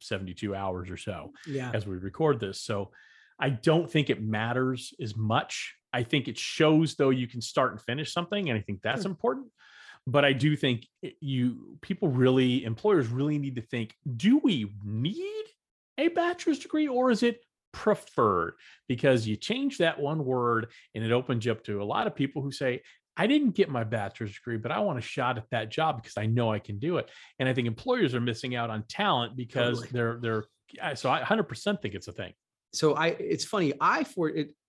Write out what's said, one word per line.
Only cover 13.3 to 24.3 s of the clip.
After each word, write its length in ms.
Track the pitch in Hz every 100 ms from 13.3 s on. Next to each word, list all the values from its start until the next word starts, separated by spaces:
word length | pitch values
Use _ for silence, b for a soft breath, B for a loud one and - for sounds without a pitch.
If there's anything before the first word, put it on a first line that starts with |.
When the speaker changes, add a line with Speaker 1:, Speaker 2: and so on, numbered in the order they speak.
| 151
Speaker 1:
need 180 | 139 123
to 40 |
think, 340 | 113 120 110 - - 117
"Do 220 | 190 277
we 340 | 294 156 101 104
need 600 | 101 110 139 285 381 427 440 _ _ _ _ -
a 80 | 320
bachelor's 500 | 339 339 349 - 277
degree, 300 | - 311 302
or 240 | 247 254
is 100 | 233
it 220 | 240 233 _ _ _
preferred?" 840 | - - - - - 113 92 85 - B B -
Because 400 | 123 143 127 110
you 80 | 107
change 420 | - 247 277 -
that 220 | 165 147
one 260 | 143 156 131
word 460 | 127 120 117 113 B B -
and 80 |
it 80 | 110
opens 340 | 120 127 120 117
you 60 |
up 120 | 110 -
to 160 | 104
a 20 |
lot 240 | 104 107 131
of 80 | -
people 260 | 139 151
who 100 | 139
say, 300 | 135 135 123 b b _ -
"I 100 | 202
didn't 240 | 294 277
get 180 | 180 185
my 140 | 131
bachelor's 500 | 110 113 101 - 107